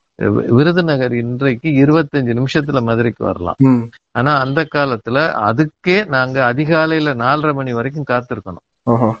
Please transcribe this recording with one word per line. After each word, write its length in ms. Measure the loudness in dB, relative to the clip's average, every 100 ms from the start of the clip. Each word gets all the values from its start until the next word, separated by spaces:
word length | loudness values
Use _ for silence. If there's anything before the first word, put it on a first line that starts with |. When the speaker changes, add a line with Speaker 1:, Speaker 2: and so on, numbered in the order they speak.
| _ -4
Speaker 1:
வி-, 240 | 0 0 2
விருதுநகர் 680 | 4 4 2 0 0 0
இன்றைக்கு 540 | -2 -4 -2 -2 -2 0
இருபத்தஞ்சு 760 | 4 4 4 2 -2 0 0
நிமிஷத்துல 380 | 0 -2 0 0
மதுரைக்கு 420 | 0 0 0 -2
வரலாம். 300 | -6 -4 -4 2
Speaker 2:
ம். 240 | 4 4 -2 -12 _
Speaker 1:
ஆனா 260 | -2 0 0
அந்த 280 | 0 -2 -2
காலத்துல 540 | -2 -2 -2 -2 0 0
அதுக்கே 720 | 0 0 0 -2 -2 -2 0 0
நாங்க 460 | -2 0 0 0
அதிகாலையில 600 | 0 2 2 2 0 0
நாலரை 400 | 0 0 0 -2
மணி 180 | -2 -4
வரைக்கும் 320 | -4 -4 -6 -4
காத்திருக்கணும். 720 | -4 -4 -8 -10 -14 -18 _
Speaker 2:
ஓஹோ, 340 | -2 0 0